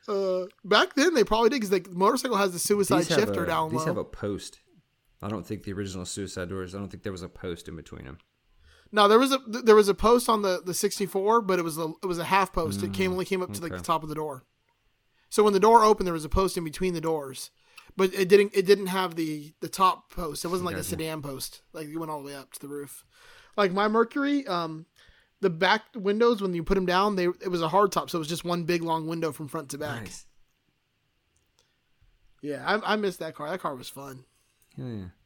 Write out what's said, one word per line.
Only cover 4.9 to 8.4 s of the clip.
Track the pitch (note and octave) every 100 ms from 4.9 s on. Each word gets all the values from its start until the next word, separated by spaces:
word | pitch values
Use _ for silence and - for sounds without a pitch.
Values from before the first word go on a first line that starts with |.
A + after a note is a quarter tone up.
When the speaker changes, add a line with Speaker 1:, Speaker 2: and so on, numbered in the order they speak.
| _ _ _
Speaker 2:
I | G2
don't | G#2+ F2
think | G#2
the | G#2
original | G2 G2 F#2 F2+
suicide | - F#2+ - F2
doors, | F#2+ F2+
I | G2
don't | G2
think | F2+
there | G#2+
was | F#2
a | F2
post | - F#2 E2+ -
in | D#2+
between | - D2 C2+
'em. | - _ _